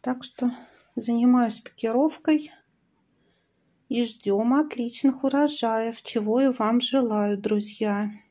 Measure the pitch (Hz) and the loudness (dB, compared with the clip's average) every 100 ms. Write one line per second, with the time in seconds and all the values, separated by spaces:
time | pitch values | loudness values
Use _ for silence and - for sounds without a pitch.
0 | 254 254 - - 247 247 - _ _ - | -4 -6 -8 -4 -4 -4 -18 _ _ -8
1 | 226 233 247 247 233 214 - _ 226 233 | -4 2 4 4 2 -2 -16 _ -2 2
2 | 311 - - 302 302 - _ _ _ _ | 0 0 0 0 0 -20 _ _ _ _
3 | _ _ _ _ _ _ _ _ _ 233 | _ _ _ _ _ _ _ _ _ -2
4 | 233 - 202 196 233 277 302 - 240 - | -2 -4 -2 0 2 2 0 -4 -8 0
5 | 269 262 269 277 294 294 226 220 226 226 | 0 0 0 2 0 0 -2 0 -4 -6
6 | - 233 208 240 269 254 220 240 - 269 | -6 -4 0 2 2 2 0 2 2 0
7 | 240 214 208 202 202 214 208 - 214 202 | 0 0 0 -2 -2 -2 -2 -4 -2 -2
8 | 208 208 _ | -4 -8 _